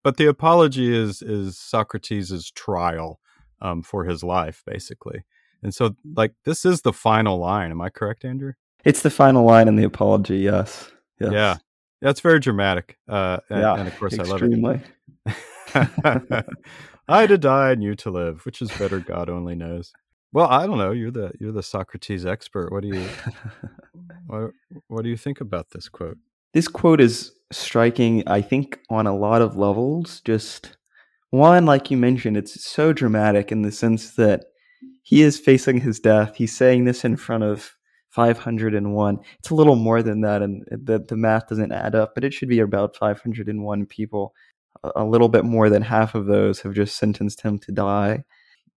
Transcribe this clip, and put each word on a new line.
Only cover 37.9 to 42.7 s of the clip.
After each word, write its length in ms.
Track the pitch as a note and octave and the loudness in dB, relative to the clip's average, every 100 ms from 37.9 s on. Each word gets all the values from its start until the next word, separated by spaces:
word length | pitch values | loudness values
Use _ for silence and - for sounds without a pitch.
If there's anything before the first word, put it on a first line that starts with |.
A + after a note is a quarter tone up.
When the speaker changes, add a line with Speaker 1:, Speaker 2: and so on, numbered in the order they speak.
| _ _ | _ _
Speaker 2:
five 280 | - A#2 A2+ | 0 2 2
hundred 380 | A#2 A#2 A2 G#2 | -4 -4 -2 -2
and 180 | G2+ | -2
one. 260 | G#2 G#2 G2 - _ | -2 -2 -2 -8 _
It's 100 | - | -2
a 60 | D#3+ | 4
little 200 | D3+ B2 | 6 6
more 280 | A2+ A2+ | 4 2
than 180 | A2 G#2+ | 0 -2
that, 200 | G#2+ G#2 | -2 0
and 200 | G2+ G2 - | -2 -6 -12
the, 300 | A2 C3 A2 | -10 -4 -4
the 180 | - A2 | -4 -2
math 300 | A2 A2 - | 0 0 -2
doesn't 240 | A2 G#2+ | -6 -4
add 240 | F#2+ A2 A2 | -6 -2 -2
up, 180 | G#2+ - | -2 -4
but 80 | |
it 100 | C3+ | -6
should 160 | C#3 C3 | -6 -2
be 100 | A#2 | 0
about 360 | G#2 | 2